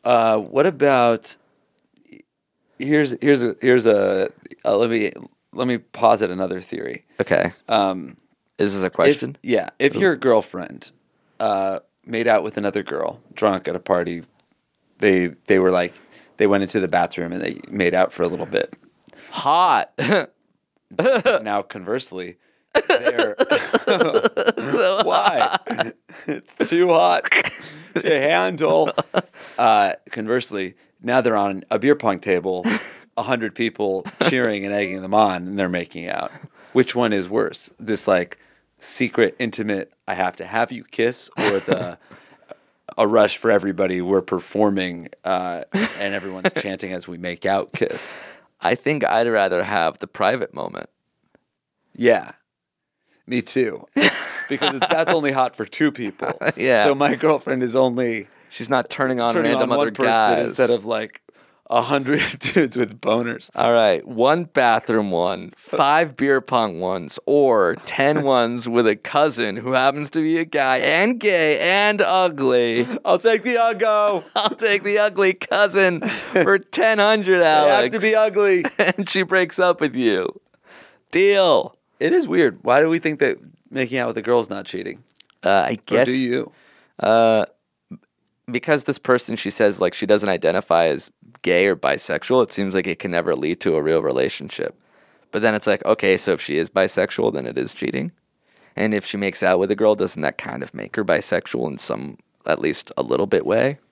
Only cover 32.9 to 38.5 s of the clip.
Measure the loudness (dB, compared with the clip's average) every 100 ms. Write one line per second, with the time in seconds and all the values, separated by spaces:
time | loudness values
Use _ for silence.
32.9 | -20 _ -8 -4 -4 -4 -4 -6 -2 -4
33.9 | -2 -6 -2 -2 0 -2 -2 -4 -4 -4
34.9 | -6 -2 2 2 0 -6 -4 -2 -2 -6
35.9 | -10 -8 -8 -8 -14 -20 _ -4 0 0
36.9 | 0 0 0 -2 -2 -4 -6 -18 _ -6
37.9 | -4 0 0 0 -12 _